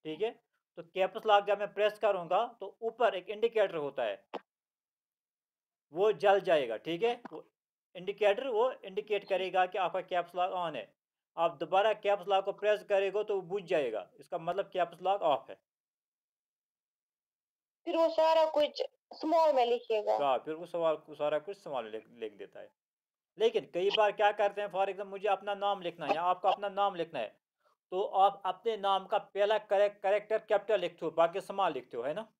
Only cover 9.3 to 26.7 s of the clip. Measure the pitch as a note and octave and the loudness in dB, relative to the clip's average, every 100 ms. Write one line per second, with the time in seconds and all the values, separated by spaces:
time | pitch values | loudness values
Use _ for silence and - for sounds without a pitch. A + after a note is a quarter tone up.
9.3 | F#3 F#3 F3+ F#3 G3+ F3 F#3 F3+ F3+ E3+ | -2 0 0 0 0 -2 -2 -2 -4 -2
10.3 | F3+ F#3 F#3 E3+ C#3 G2 _ _ _ _ | -2 -2 -2 -6 -6 -12 _ _ _ _
11.3 | - E3 D3+ D#3+ F#3 A3 G#3 G3+ G3+ F3+ | -2 -2 -2 0 2 4 0 0 -2 2
12.3 | G3 G3 F3+ G#3 G#3 - G3 G3 G3+ G#3 | 0 0 -2 0 0 2 0 2 -2 -2
13.3 | G3 E3+ G3+ E3+ E3+ B2+ G#2+ F2+ _ - | -4 -4 -8 0 0 0 -4 -8 _ -10
14.3 | F3 E3 F#3 G3 F3+ E3+ E3 F3+ G3 E3+ | -6 -4 -4 -4 -2 -4 -2 -2 0 2
15.3 | C3+ - F#2+ _ _ _ _ _ _ _ | 0 -2 -18 _ _ _ _ _ _ _
16.3 | _ _ _ _ _ _ _ _ _ _ | _ _ _ _ _ _ _ _ _ _
17.3 | _ _ _ _ _ E4+ E4 E4 D#4+ D#4+ | _ _ _ _ _ -4 0 2 4 4
18.3 | D#4+ D#4 D4+ D4 - - _ _ - D#4 | 4 4 2 0 -2 -8 _ _ -8 0
19.3 | E4 D#4+ C4+ A#3+ A#3+ - A3 G#3 G#3+ C#3+ | 4 4 4 2 0 0 -2 0 0 2
20.3 | B2 C3+ D#3 E3+ F3 E3 D#3 D#3 D3 D3 | 0 -2 -10 -8 -2 0 0 -6 -4 -2
21.3 | D3+ D3+ G3 E3+ C3+ A2 G#2+ G#2+ A#2 A2 | -2 -6 -14 -8 -8 -6 -12 -14 -12 -12
22.3 | G2 F#2+ G2+ G2 _ _ _ _ _ _ | -10 -18 -18 -20 _ _ _ _ _ _
23.3 | - A3+ A3+ C#3 F3 G3 A3 G#3 G3+ G#3 | -2 0 0 -4 -2 0 2 2 4 2
24.3 | G#3+ G3+ F#3+ G#3 F3+ G3 F#3 G3 G3 G3+ | 2 -2 -2 -6 -2 -2 -4 -10 -6 -2
25.3 | G3 G3+ G3+ G3+ G3 F3 E3 C#3+ D3+ F3+ | -2 -2 -4 -2 -2 -6 -8 -4 0 0
26.3 | F3+ G3 G3 G3+ | 0 0 0 -4